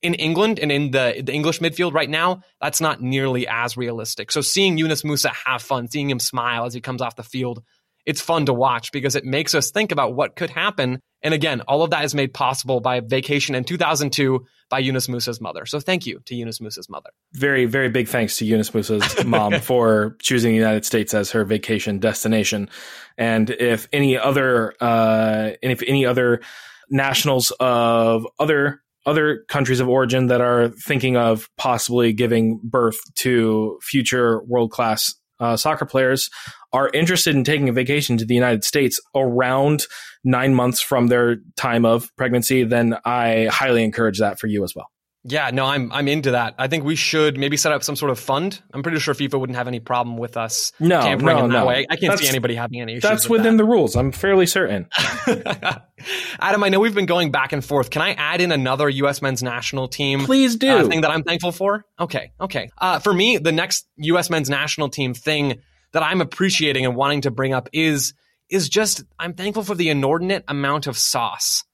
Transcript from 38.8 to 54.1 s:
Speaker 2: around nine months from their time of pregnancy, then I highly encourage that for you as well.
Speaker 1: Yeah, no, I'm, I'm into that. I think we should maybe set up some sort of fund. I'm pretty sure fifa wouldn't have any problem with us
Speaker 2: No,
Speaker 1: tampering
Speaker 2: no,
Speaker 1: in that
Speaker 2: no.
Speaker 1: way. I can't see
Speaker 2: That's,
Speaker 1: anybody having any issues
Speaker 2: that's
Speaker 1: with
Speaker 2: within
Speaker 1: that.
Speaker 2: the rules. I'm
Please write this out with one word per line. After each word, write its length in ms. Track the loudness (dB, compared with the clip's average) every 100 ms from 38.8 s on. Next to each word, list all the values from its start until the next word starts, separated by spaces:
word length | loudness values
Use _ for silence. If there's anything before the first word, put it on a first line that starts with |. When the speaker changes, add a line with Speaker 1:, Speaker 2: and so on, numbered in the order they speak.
| 0 -2 _ -2
Speaker 2:
around 720 | 0 2 2 2 2 2 -2 -10 -18 -4
nine 300 | 0 2 4
months 280 | 4 2 0
from 260 | 0 2 4
their 300 | 4 4 0 -6 -6
time 280 | 0 2 4
of 300 | 4 0 -4
pregnancy, 480 | 0 0 2 2
then 340 | 4 2 2 0 -2
I 420 | 0 2 2 2
highly 320 | 2 2 2
encourage 360 | 2 0 -2 2
that 200 | -2 0
for 80 | -4
you 160 | -2
as 120 | -2 -6
well. 140 | -16 _ _ _
Speaker 1:
Yeah, 280 | -6 -4 -2
no, 160 | 0 0
I'm, 240 | 0 -2
I'm 160 | -2 0
into 240 | 0 0
that. 240 | 0 -2 -4
I 100 | -2
think 160 | -2
we 120 | -2 -2
should 420 | 0 2 2 2
maybe 180 | -2 0
set 160 | 0
up 120 | 0
some 120 | -2 -4
sort 140 | -2
of 80 | -2
fund. 420 | -2 -2 -2 -6 _
I'm 80 | -8
pretty 160 | -4 -2
sure 160 | -2
fifa 260 | -2 -2 -2
wouldn't 160 | -4 -6
have 120 | -6
any 120 | -6
problem 380 | -4 -2 -2 -6
with 180 | -8 -6
us 360 | -6 -4 -6 _
Speaker 2:
No, 200 | 2 4
Speaker 1:
tampering 380 | 2 2 2 4
Speaker 2:
no, 80 | 4
Speaker 1:
in 60 |
that 80 | 2
Speaker 2:
no. 60 | 2
Speaker 1:
way. 180 | 0 -2
I 80 | -2
can't 220 | 0 2
see 60 |
Speaker 2:
That's, 60 | 2
Speaker 1:
anybody 260 | 0 -2 -4
having 260 | -6 -8
any 120 | -10
issues 100 | -2
Speaker 2:
that's 260 | 0 0 2
Speaker 1:
with 120 | 2
Speaker 2:
within 160 | 4 4
Speaker 1:
that. 60 |
Speaker 2:
the 60 | 4
rules. 260 | 4 4 2
I'm 160 | 0